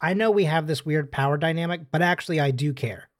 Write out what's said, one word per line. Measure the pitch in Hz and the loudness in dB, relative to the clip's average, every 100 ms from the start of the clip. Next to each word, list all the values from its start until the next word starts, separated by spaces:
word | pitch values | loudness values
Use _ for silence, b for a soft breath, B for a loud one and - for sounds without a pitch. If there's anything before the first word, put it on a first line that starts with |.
I | 160 | -2
know | 196 220 | 2 2
we | 208 160 | 4 2
have | 165 156 | 2 0
this | 151 156 | -4 0
weird | 151 139 | -2 -2
power | - 139 147 | -2 0 0
dynamic, | 160 165 170 175 151 | 0 0 -2 -6 -4
but | 156 | 0
actually | 175 175 - 160 | 2 0 0 0
I | 139 | 2
do | 131 147 | 0 -2
care. | 131 113 95 - | -2 -6 -8 -16